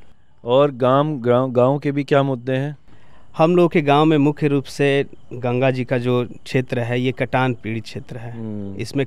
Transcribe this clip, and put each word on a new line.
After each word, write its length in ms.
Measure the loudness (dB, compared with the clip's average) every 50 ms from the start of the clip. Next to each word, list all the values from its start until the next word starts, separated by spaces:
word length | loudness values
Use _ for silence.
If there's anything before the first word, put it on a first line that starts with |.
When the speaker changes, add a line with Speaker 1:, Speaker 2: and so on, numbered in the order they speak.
| -20 -20 -20 -20 -20 -20 -20 -10 -2
Speaker 1:
और 280 | 2 4 4 4 4
गांव, 480 | 2 2 2 4 4 4 2 2 -2 -2
गांव, 320 | 0 2 2 2 2 2
गांव 280 | 2 4 4 4 2 0
के 120 | -2 -2
भी 120 | -2 -2 0
क्या 200 | 2 2 2 2
मुद्दे 320 | 2 0 -4 -4 -4 -2
हैं? 220 | -2 -2 -4 -8 -10 -16 -20 -20 -18 -18 -18 -18 -18 -18 -8 -2 2
Speaker 2:
हम 180 | 2 4 6
लोग 160 | 6 4 4
के 100 | 4 2
गांव 240 | 2 4 4 4 6
में 120 | 4 4 4
मुख्य 300 | 4 2 2 0 0 0
रूप 160 | 0 0 -2
से 420 | -4 -4 0 0 2 2 0 0 -2 -6 -16 -16 -14 -10
गंगा 380 | -6 -4 -2 0 2 2 2
जी 140 | 2 0 -2
का 120 | -2 -2 -2
जो 300 | 0 2 2 0 0 -2 -6 -14 -10
क्षेत्र 360 | -2 -2 -2 -2 0 -2 -4
है, 220 | -2 -2 -2 -2
ये 100 | 0 -2
कटान 420 | -2 -2 -4 -2 0 0 0 0 -2
पीड़ित 300 | -2 -4 -6 -6 -6 -8
क्षेत्र 340 | -10 -12 -12 -12 -12 -14 -12
है। 140 | -12 -12
Speaker 1:
हम्म। 440 | -12 -10 -10 -8 -8 -8 -8 -8 -8
Speaker 2:
इसमें 300 | -8 -8 -6 -4 -4 -2